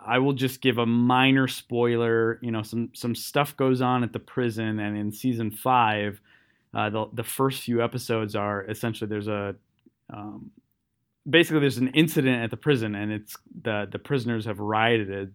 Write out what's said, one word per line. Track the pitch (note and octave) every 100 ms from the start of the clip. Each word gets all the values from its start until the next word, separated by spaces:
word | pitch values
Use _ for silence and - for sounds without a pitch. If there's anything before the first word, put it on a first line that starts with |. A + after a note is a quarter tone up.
| G#2
I | A#2+
will | C#3
just | C3+ C3 C3
give | C3 A#2
a | A#2
minor | A#2+ A#2+ B2+ C3 C3+ C3
spoiler. | - - A#2+ A#2+ A#2+ A#2 A2+ A2+ A2+
You | A#2+
know, | A2+
some, | G#2+ A2+ A#2
some | - A#2+ A#2
stuff | - D3 C#3+ -
goes | C3+ B2+
on | B2+ B2+
at | A#2
the | A2
prison, | - - B2 A2 A2 G#2+
and | G#2 G#2
in | G#2
season | G#2 C3 A#2 A2
five, | G#2 C3 B2+ A2 G#2+ G#2 G2+ _ _ _ _ _
uh, | G#2+ G#2+
the, | G#2+ G#2+
the | A2+
first | A2+ - C3+ C3
few | - A#2
episodes | A#2 B2 - A2+ G#2+ G#2
are | G#2 G2+
essentially | G2 G#2+ A#2+ G#2+ G#2+
there's | G#2 G2+
a, | G#2 G2+ G2 _ _ _ _ -
um, | G#2 G#2+ G#2 - - _ _ _ _ _ _ -
basically | D#3+ E3+ D#3+
there's | C#3+ A2+
an | B2+
incident | D3 D#3+ D#3+ C3 B2
at | A2+
the | A2
prison, | - C3+ A2
and | G2+ G#2
it's | G#2+ G#2+ - _ -
the, | A#2 G#2 G2+
the | A#2
prisoners | - C#3+ A#2 A2+
have | G#2+ G2+
rioted. | G#2 G#2+ A2+ A#2 G2 G2 G2